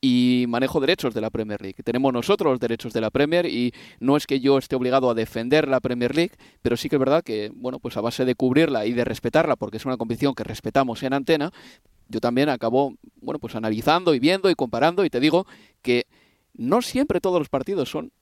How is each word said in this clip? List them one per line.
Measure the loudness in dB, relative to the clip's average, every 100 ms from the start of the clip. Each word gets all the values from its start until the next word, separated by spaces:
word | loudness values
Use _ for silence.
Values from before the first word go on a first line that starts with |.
y | 2 2 2 2 0
manejo | -2 0 0
derechos | 0 0 -2
de | -4
la | -6
Premier | -6 -6 -8
League. | -10 -10
Tenemos | -4 0 2
nosotros | 0 0 2 2
los | 0
derechos | 0 -4 -4
de | -2
la | -2
Premier | 0 2 2 0
y | -2 -2 -4 -20 -6
no | 0 0
es | 2
que | 0
yo | 4 2
esté | 2 -2
obligado | 2 2 2
a |
defender | 0 -2 -4 2 2 4
la | 0
Premier | 0 -2 0
League, | 0 -2 _ -20 _
pero | -2 -2
sí | 0
que | 0
es |
verdad | 2 2
que, | 0 -6 -6
bueno, | -8 -10 -8
pues | -8 -4
a |
base | -4 0
de | 0
cubrirla | 2 2 4 2 2 -2
y |
de | 0
respetarla, | -2 -2 0 2 2 0
porque | -4 -8
es | -6
una | -6
competición | -4 -2 -2
que | -2
respetamos | -10 -8 -2 0 0 -2
en | -2
Antena, | -2 2 0 0 -8 -20 -20 _ _ _
yo | -2
también | 0 0 0
acabo, | 0 0 2 0 -4 -20 _
bueno, | -10 -8
pues | -8
analizando | -6 -4 -2 0 2 2
y | 2
viendo | 2 2 2
y |
comparando, | 2 -2 2 0 2
y | 0
te | 2
digo | 2 2 -2 -14 _ _
que | 0 0 0 _ _ _ _
no | -10 0 0
siempre | 0 -2 -2 0
todos | 0 -2
los | -2
partidos | -4 -4 -4 -4
son | -6 -10 _